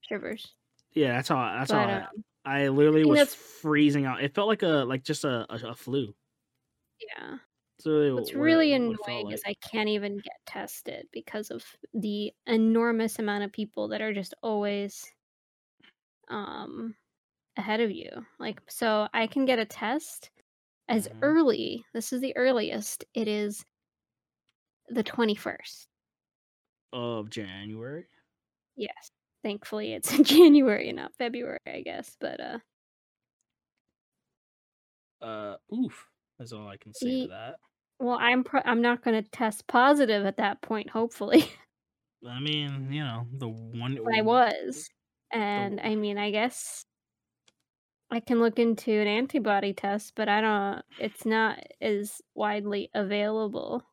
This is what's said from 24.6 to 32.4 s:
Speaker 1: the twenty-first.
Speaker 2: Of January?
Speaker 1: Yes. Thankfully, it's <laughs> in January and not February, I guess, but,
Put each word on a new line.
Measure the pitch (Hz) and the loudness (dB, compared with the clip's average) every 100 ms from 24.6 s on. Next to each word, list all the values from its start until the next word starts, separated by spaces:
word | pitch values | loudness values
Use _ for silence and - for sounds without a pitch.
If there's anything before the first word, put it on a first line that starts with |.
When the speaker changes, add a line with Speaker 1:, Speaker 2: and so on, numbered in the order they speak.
| _ _ _ | _ _ _
Speaker 1:
the | 233 | -4
twenty-first. | 214 - 226 208 - - - - - _ _ _ _ _ _ _ _ _ _ | -4 0 0 0 -4 -10 -14 -20 -20 _ _ _ _ _ _ _ _ _ _
Speaker 2:
Of | 127 120 117 107 | -8 -6 -6 -6
January? | 110 101 95 104 110 120 151 180 _ _ _ _ _ _ - | -10 -10 -10 -12 -12 -12 -12 -16 _ _ _ _ _ _ -12
Speaker 1:
Yes. | 208 - - _ _ _ | -12 -12 -20 _ _ _
Thankfully, | 226 208 - 214 214 | -10 -10 -8 -8 -8
it's | - - | -6 -4
<laughs> | - | 4
in | |
January | - 285 339 294 262 208 - | 6 12 12 12 8 2 -2
and | - | -8
not | - _ | -10 _
February, | 240 240 247 - - | -8 -6 -8 -10 -12
I | - | -12
guess, | - - - - | -12 -12 -14 -10
but, | - - | -10 -8